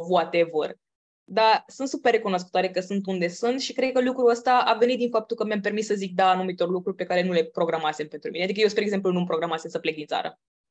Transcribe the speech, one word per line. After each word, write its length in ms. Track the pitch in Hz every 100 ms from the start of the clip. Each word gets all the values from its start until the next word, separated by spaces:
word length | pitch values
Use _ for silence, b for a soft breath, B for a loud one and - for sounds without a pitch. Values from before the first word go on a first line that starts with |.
| 170
whatever." 680 | 180 165 170 165 156 - - _ _ _ _ _
Dar 340 | 190 220 214 -
sunt 200 | - 269
super 240 | 277 247
recunoscătoare 580 | 226 220 185 180 185 185
că 100 | 185
sunt 260 | 180 202 190
unde 220 | 190 175
sunt 340 | 175 233 262
și 120 | 262
cred 180 | - 262
că 100 | 254
lucrul 280 | 254 262 240
ăsta 280 | 233 254 247
a 160 | -
venit 240 | 226 240 247
din 120 | 240
faptul 280 | 233 220 233
că 80 | 214
mi-am 160 | 208
permis 240 | 202 208 214
să 80 |
zic 200 | 208 190
"da" 160 | 180 190
anumitor 400 | 185 185 180 175
lucruri 260 | 185 180 190
pe 100 | 180
care 180 | 180
nu 80 | 180
le 120 | 175
programasem 640 | 165 - 170 165 156 156 151
pentru 240 | 151 151
mine. 120 | -
Adică 160 | 185 202
eu, 80 | 214
spre 160 | 208
exemplu, 280 | 208 196 196
nu-mi 140 | 180 180
programasem 440 | 160 170 165 170
să 100 | 170
plec 160 | 165 156
din 100 | 147
țară. 340 | 117 - - _ _ _